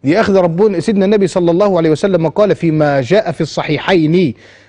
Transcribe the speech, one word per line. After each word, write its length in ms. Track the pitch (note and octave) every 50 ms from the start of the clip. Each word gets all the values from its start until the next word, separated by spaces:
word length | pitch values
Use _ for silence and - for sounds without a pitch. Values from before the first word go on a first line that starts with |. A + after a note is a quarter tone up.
| -
يا 160 | C3+ E3 G#3+
أخي، 120 | G#3+ F#3
ده 80 | G3 F#3+
ربنا 400 | F3+ E3+ D#3+ E3+ G#3+ A3 G3 E3+
سيدنا 240 | - - A3 G3+ F#3+
النبي 220 | F#3+ G#3+ G#3+ G3
صلى 240 | F3 - F#3+ F3+ E3+
الله 260 | E3+ F3 G#3 G#3 F#3+
عليه 140 | E3 E3 D#3+
وسلم 380 | D#3 C#3 - G3+ F#3+ E3+ D#3+ D#3
قال 260 | - - G#3 A3 D#3+
فيما 460 | - - E3 D#3 D#3 D3+ D3 C#3+ C#3
جاء 320 | C3 A2+ F3+ G#3+ A3 F3+
في 80 | D3 -
الصحيحين: 920 | E3 C#3+ - - - - D3+ C3+ - - F#3+ F3 D#3 D3+ D#3+ F#3 F#3 C#3 A2 - - - - - -